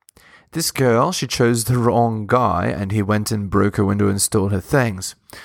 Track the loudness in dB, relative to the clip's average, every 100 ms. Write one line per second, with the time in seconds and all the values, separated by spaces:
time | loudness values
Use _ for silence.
0 | _ -20 -20 -20 _ -6 -4 0 2 4
1 | 2 -2 -4 0 2 2 0 2 2 2
2 | 2 0 0 0 2 0 -2 -4 -2 -2
3 | 0 0 -2 -4 -2 2 2 2 0 2
4 | 0 0 0 0 0 -2 0 0 0 -4
5 | -10 -14 _ -20